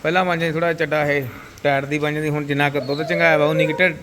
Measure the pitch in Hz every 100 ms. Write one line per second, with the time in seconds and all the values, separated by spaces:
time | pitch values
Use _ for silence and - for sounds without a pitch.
0 | 156 180 185 170 165 156 170 165 156 151
1 | 147 143 127 - - - 143 139 139 151
2 | 147 151 156 147 143 143 143 143 131 143
3 | 156 175 170 156 147 160 156 151 180 156